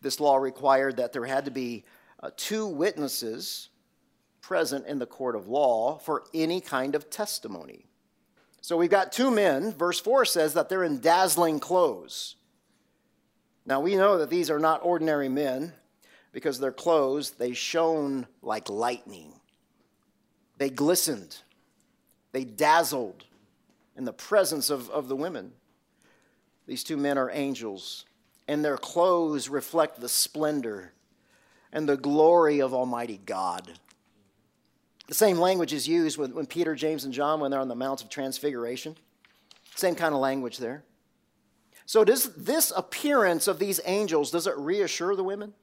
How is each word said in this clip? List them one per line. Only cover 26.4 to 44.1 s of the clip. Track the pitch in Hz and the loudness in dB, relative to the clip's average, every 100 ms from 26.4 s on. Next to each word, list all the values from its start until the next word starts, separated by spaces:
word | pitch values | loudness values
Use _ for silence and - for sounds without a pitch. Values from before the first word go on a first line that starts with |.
| _ _ - | _ _ -14
These | 123 | -10
two | - 156 | -6 -2
men | 143 143 | 0 0
are | 127 | 0
angels, | 95 139 123 113 95 - - - _ _ _ - | -2 -4 -4 -8 -10 -12 -16 -18 _ _ _ -6
and | 147 | -2
their | 151 135 | -2 -2
clothes | - 170 180 175 165 147 123 | -4 2 4 4 2 -2 -4
reflect | 139 - 165 151 - | -6 -4 0 0 -2
the | 120 | -4
splendor | - - 151 151 151 117 104 90 _ _ _ _ _ _ _ _ | -2 -2 -2 -2 -2 -4 -8 -12 _ _ _ _ _ _ _ _
and | - 156 | -6 0
the | 139 | 0
glory | 135 147 156 175 160 147 | 0 4 6 8 6 4
of | 131 | 0
Almighty | 127 127 120 120 101 98 | 0 -2 -4 -8 -12 -8
God. | 98 92 90 90 82 _ _ _ _ _ _ _ _ _ _ _ _ - | -4 -4 -4 -10 -20 _ _ _ _ _ _ _ _ _ _ _ _ -8
The | - | 2
same | 214 175 | 4 6
language | 180 185 160 | 4 2 0
is | 147 127 | -2 0
used | 170 156 147 | 2 2 0
when, | 139 | -6
when | 123 139 | -4 -6
Peter, | 165 165 147 | -2 -2 -2
James, | 156 156 | -2 -4
and | 139 | -6
John, | 123 147 156 | -2 0 0
when | 139 | 0
they're | 139 | -2
on | 135 | -4
the | 120 | -4
Mount | 131 135 | -4 -4
of | - | -8
Transfiguration. | - 135 131 147 127 117 127 156 156 _ _ _ _ _ - _ - | -8 -6 -4 -4 -4 -6 -6 -10 -16 _ _ _ _ _ -20 _ -2
Same | 190 170 | -2 0
kind | 170 | 0
of | 143 | 2
language | 135 135 123 110 | 0 0 -6 -6
there. | 120 143 _ _ _ _ _ _ _ _ _ - - | -8 -8 _ _ _ _ _ _ _ _ _ -20 0
So | 220 208 | 4 6
does | 254 247 170 | 6 2 -4
this | - 294 - | 0 2 2
appearance | - - - 294 285 196 165 - | -2 -6 -4 2 4 4 4 0
of | 170 | 0
these | 202 190 | 0 -2
angels, | - 196 208 | 0 0 2